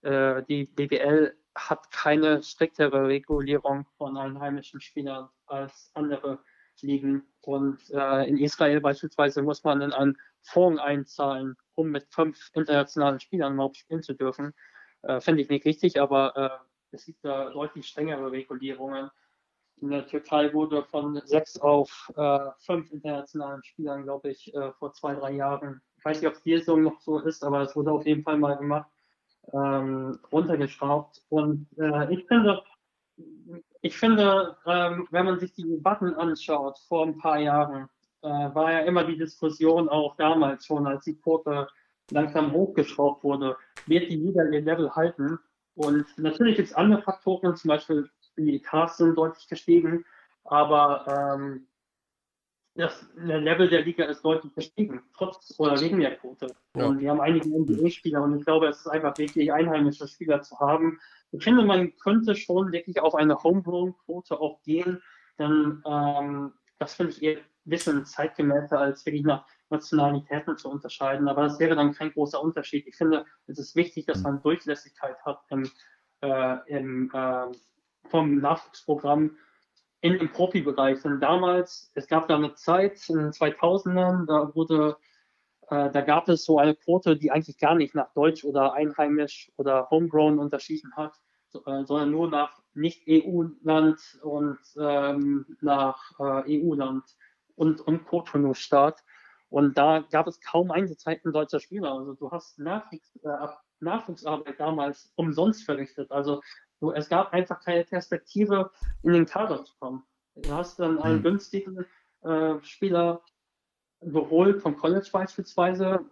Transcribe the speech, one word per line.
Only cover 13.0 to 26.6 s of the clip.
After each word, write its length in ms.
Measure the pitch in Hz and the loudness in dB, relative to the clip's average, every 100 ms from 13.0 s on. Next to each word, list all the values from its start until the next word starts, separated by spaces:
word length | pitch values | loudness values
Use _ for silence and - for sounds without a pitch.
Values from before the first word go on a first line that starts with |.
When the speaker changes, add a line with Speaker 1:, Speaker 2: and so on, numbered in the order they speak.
| 143 135 | 0 0
Speaker 1:
Spielern 340 | - 185 139 | -4 -4 -2
überhaupt 240 | 139 135 139 | -2 -4 -6
spielen 260 | _ 160 | _ -10
zu 100 | 156 | -8
dürfen. 400 | 139 131 - 143 - - - - _ | -4 -4 -4 -10 -10 -20 -20 -20 _
Äh, 160 | - 131 | -6 -4
finde 200 | 143 160 | 2 2
ich 80 | 139 | 2
nicht 160 | 143 151 | 0 0
richtig, 360 | 156 175 143 | 2 0 2
aber, 340 | 139 139 135 135 | 2 2 2 0
äh, 140 | 135 131 _ _ _ | -4 -6 _ _ _
es 140 | 143 - | -20 -20
gibt 180 | 165 | -14
da 260 | 147 135 131 | -8 -6 -6
deutlich 380 | 143 151 160 127 | -8 -10 -10 -14
strengere 440 | - 160 143 135 | -8 -6 -4 -6
Regulierungen. 800 | 131 131 127 131 131 135 135 139 _ _ _ _ _ _ _ | -8 -10 -10 -10 -10 -10 -10 -12 _ _ _ _ _ _ _
In 80 | 143 | -6
der 160 | 143 135 | -6 -4
Türkei 480 | 147 - 151 147 | -8 0 2 2
wurde 300 | 151 156 151 | 0 0 -2
von 360 | 143 151 147 147 139 | -4 -6 -6 -8 0
sechs 340 | 151 156 - | 0 0 -2
auf, 520 | 147 147 139 - - 120 | 2 4 2 -6 -16 -4
äh, 240 | 147 139 139 - | 0 0 -2 -14
fünf 320 | - 170 160 | -6 -6 -4
internationalen 720 | 151 151 143 143 156 143 139 | -12 -8 -8 -8 -10 -10 -12
Spielern, 400 | - - 151 139 | -16 -10 -8 -8
glaub 200 | 139 139 143 | -8 -8 -8
ich, 280 | 135 - | -12 -12
äh, 180 | 143 135 | -8 -8
vor 200 | - 143 | -8 -14
zwei, 220 | - 143 143 | -10 -8 -6
drei 160 | 135 | -6
Jahren, 500 | 143 139 139 143 131 _ _ | -4 -4 -4 -8 -14 _ _
ich 80 | 151 | -6
weiß 160 | 156 | -2
nicht, 80 | 156 | -2
ob's 140 | - | -4
diese 160 | - | 0
Saison 240 | 165 | 0